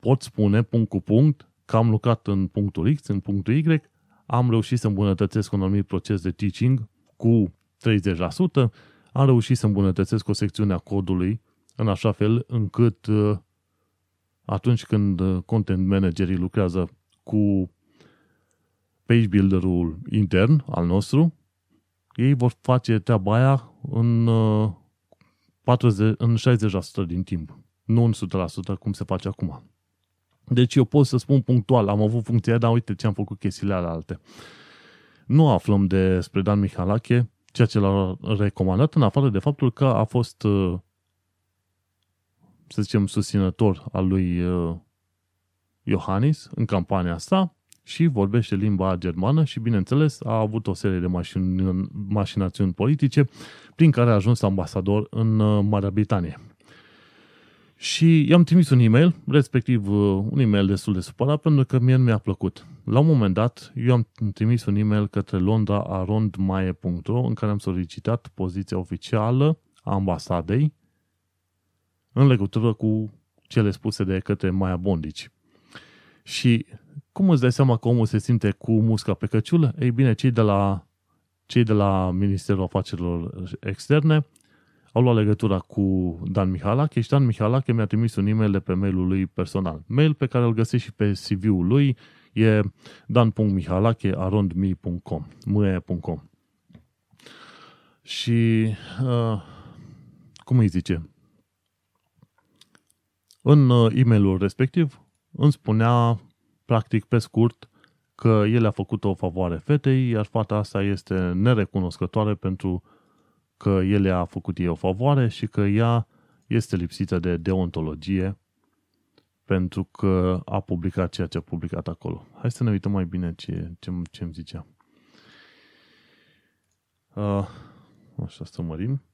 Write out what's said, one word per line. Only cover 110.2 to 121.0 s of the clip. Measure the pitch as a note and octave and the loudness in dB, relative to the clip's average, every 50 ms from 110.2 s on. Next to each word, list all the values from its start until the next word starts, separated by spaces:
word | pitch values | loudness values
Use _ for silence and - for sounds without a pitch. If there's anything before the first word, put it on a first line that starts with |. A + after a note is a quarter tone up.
| G#2 | -4
fata | - _ A#2 G#2+ - G#2 | -4 _ -4 -4 -2 -2
asta | G#2+ G#2 - - G2+ G2 | -4 -4 -2 -2 -2 -2
este | G2+ G2+ F2+ - - F#2+ F#2+ F#2 F2+ F2 | -2 -2 -4 -4 -4 -4 -2 -2 -2 -2
nerecunoscătoare | F#2 G2+ B2 B2+ A2 G2 - - G2 F2+ F2+ - - F#2 F2 - A2 G#2+ G#2 G#2 | 0 2 2 2 2 0 -2 -2 -4 -4 -4 -4 -6 -8 -4 -2 -2 -2 -2 -4
pentru | - - F#2+ F#2 F#2 - F#2+ F#2 F2+ _ _ _ _ _ _ _ _ _ _ _ _ _ _ _ _ | -4 -4 -6 -6 -4 -6 -6 -6 -6 _ _ _ _ _ _ _ _ _ _ _ _ _ _ _ _
că | - G#2 | -2 0
el | G2 F#2+ F#2 F#2+ G#2 G2+ G2 F#2+ F#2 | 0 2 2 0 0 2 2 0 0
a | F2+ F2 | 0 -2
făcut | - - F#2 - - F2 - | -4 -8 -12 -8 -8 -6 -4
ei | F2 F2 | -2 -4
o | E2 | -4
favoare | D#2+ - F#2 F#2+ G2+ B2 C#3 C#3+ C#3 B2 A2+ | -2 -2 -4 -2 0 0 0 2 2 0 0
și | - - - | -2 -4 -10
că | - _ - | -6 _ -2
ea | G2+ G2+ G2+ G#2+ A#2 A#2 A#2 A#2 A2+ _ _ _ _ _ _ _ _ | 0 0 0 0 2 2 2 0 -2 _ _ _ _ _ _ _ _
este | _ A2+ A#2 A2+ - - | _ -4 -4 -2 -2 -4
lipsită | F#2 E2+ E2+ - - G2 F2 F#2+ F2+ | -4 -4 -6 -6 -8 -6 -4 -4 -4
de | E2 F2+ F2 | -2 -2 -4
deontologie | E2 E2 G2 F#2+ F#2 F#2 E2+ - E2 D#2+ D#2 D2+ D#2 D#2 F#2 G2 F#2+ F#2 F#2+ G2 _ _ _ _ _ _ _ _ _ _ _ _ _ _ _ _ _ _ _ _ _ _ | -4 -2 -2 -2 -2 -2 -4 -4 -6 -6 -6 -8 -10 -6 -4 -4 -2 -2 -4 -6 _ _ _ _ _ _ _ _ _ _ _ _ _ _ _ _ _ _ _ _ _ _
pentru | _ G2 F#2 F2+ F2 - G2+ F#2 | _ -2 -2 -2 -2 -4 -6 -8
că | _ _ - - G2 F#2+ F#2 F2+ F#2 F2+ F2+ - | _ _ -4 -2 0 2 2 0 0 -2 -4 -4
a | - G2 G2+ | -6 -6 -6
publicat | F#2+ - F#2 F2 E2+ F#2 - - | -4 -4 -6 -4 -4 -4 -4 -2